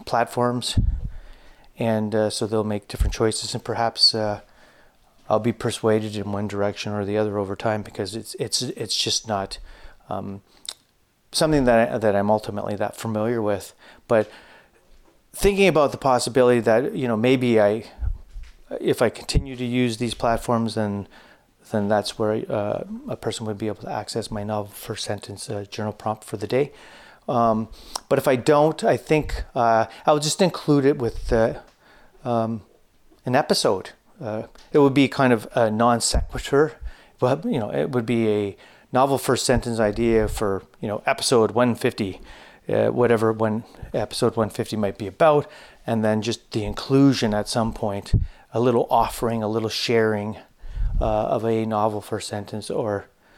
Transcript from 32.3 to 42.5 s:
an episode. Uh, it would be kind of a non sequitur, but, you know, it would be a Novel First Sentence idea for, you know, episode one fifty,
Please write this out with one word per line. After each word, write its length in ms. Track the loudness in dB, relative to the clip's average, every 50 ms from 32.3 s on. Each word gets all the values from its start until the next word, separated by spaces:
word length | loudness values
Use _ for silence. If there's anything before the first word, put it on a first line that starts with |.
| -2 -2 -2 -2 -4 -8 -10 _ _ _ _ _ _ _ _ _ _ _ _
an 100 | 0 0
episode. 560 | 0 2 2 0 0 2 0 0 0 -4 -10 -18 _ _ _ _ -12
Uh, 220 | -8 -8 -6 -8 -8 -10 -16 -20 -12 _
it 80 | 4 4
would 140 | 6 6 6
be 140 | 4 2
kind 260 | 2 2 2 4 4 4
of 140 | 2 0 -2 0
a 160 | 2 2 2
non 280 | 2 2 4 4 2 2
sequitur, 760 | 0 0 0 0 -2 -2 -6 -8 -4 0 2 4 4 2 0 -8 -12 -14 -14 -14 -20 _ _
but, 260 | _ 0 0 0 0 -2
you 140 | -4 -4 -4
know, 120 | -4 -4
it 180 | -4 -4 -4 -2
would 160 | -2 -2 -2
be 240 | 0 0 0 2 2
a 280 | 0 0 -2 -4 -8 -12 -20 -20 -20 -20 _ _
Novel 260 | 2 2 2 4 2
First 280 | 0 2 0 0 0 2
Sentence 340 | 2 2 2 0 -2 -2 0
idea 480 | 0 0 0 0 2 2 4 2 2
for, 360 | 0 -2 -2 -2 -2 -2 -4 -6 _ _ _
you 80 | -8
know, 140 | -6 -6 -4 -2
episode 460 | -2 -2 -2 0 2 4 4 4 4
one 220 | 2 2 2 2 0
fifty, 480 | 0 -2 -2 -2 -2 -4 -6 -6 -10 -16 -20 -20 -20 -20 -20